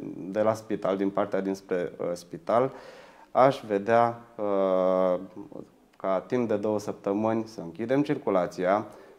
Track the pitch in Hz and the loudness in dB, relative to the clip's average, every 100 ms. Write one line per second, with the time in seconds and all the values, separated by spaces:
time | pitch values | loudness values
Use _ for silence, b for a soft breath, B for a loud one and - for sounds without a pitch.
0 | 95 92 87 101 107 110 - 101 95 98 | -8 -10 -6 0 2 0 -2 -4 0 0
1 | 98 98 101 95 98 95 - 92 87 - | 0 0 -2 -2 -2 -4 -4 -4 -4 -6
2 | 87 87 - 82 - 110 131 - B B | -6 -6 -10 -12 0 2 2 -2 B B
3 | B B B - 131 131 - 101 101 117 | B B B 4 6 4 0 -2 4 4
4 | 117 117 - - 104 98 95 92 92 92 | 4 0 -12 -6 -2 2 2 4 4 4
5 | 92 90 95 - 98 - - _ _ _ | 2 0 -4 -16 -16 -16 -18 _ _ _
6 | 95 95 - 127 117 107 107 107 104 - | -2 -2 0 -2 0 0 0 -2 -4 -6
7 | - 101 110 110 110 - 85 82 117 135 | -2 0 2 0 -4 -10 -12 -8 0 0
8 | 143 147 - 95 87 - 90 101 107 b | 2 -2 2 2 0 0 2 2 0 b
9 | b | b